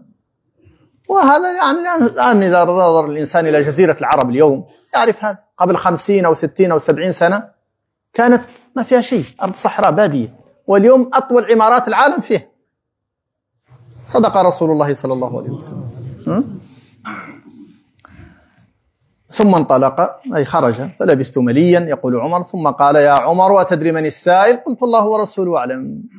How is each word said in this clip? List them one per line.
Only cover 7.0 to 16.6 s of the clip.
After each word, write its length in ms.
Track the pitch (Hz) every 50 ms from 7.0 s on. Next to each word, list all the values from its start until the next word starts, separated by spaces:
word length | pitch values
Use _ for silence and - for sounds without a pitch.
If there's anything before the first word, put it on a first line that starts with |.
| 170 185
سنة 380 | 156 - 175 - 196 208 233 - _ _ _ _ _ _ _ _ _ _ _ _ -
كانت 300 | - 233 233 247 233 - - - _ _ _ -
ما 80 | 254 233
فيها 180 | - 262 247
شيء، 240 | 233 - 262 202 131 - - -
أرض 140 | - 190 190
صحراء 360 | - - - - - 202 180
بادية، 440 | 151 190 214 185 143 135 117 139 - _ _ _ _ _ - -
واليوم 420 | 196 202 202 240 262 262 247 254 -
أطول 380 | 262 262 - 240 240 214 208
عمارات 360 | 226 220 214 220 240 247 - 226
العالم 340 | 214 202 262 294 330 -
فيها. 200 | - - 220 170 - _ _ _ _ _ _ _ _ _ _ _ _ _ _ _ _ _ _ _ _ _ _ _ _ _ _ _ _ _ - - -
صدق 320 | - - 254 226 208 - 196
رسول 340 | 180 180 175 - 170 160
الله 220 | 160 151 143 143 139
صلى 200 | - - 135 131
الله 260 | 127 123 123 123 120
عليه 100 | - -
وسلم. 400 | - - - - - - - - - - - - - - - -
ها؟ 160 | 165 214 285 - - -